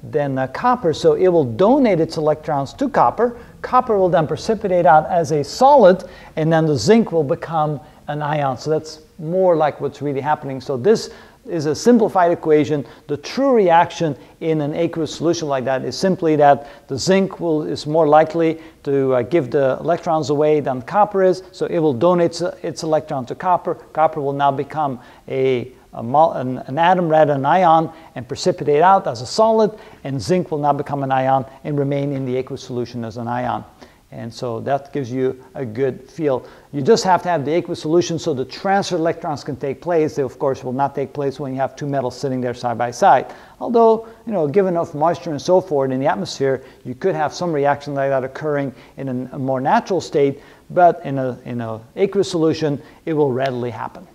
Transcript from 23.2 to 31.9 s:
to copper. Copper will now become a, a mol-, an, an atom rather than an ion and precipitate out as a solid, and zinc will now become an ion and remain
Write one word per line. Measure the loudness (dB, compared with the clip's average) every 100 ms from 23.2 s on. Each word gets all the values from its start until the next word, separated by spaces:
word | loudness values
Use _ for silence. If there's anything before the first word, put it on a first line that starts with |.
| -8
to | -6
copper. | 0 0 0 -8 -8
Copper | 0 0 0
will | -4
now | 0 0
become | 0 -4 -4 -4 -6 -14 -20 -8
a, | -2 0 0 -4 -16 _
a | -12
mol-, | -2 2 2
an, | 2 -6 -8 -6
an | 0
atom | 2 4 2
rather | 4 4
than | 2
an | 2
ion | 2 4 4 2 -8 -16 -14
and | -10
precipitate | -4 -2 -2 0 4
out | 6 4 2
as | -8
a | -8
solid, | 0 2 4 2 -2 -20 -14
and | -8 -8
zinc | -2 -2 -2
will | -2
now | 0
become | 0 -2 -6
an | -2
ion | 0 2 0 -2 -12
and | -6 -2
remain | -2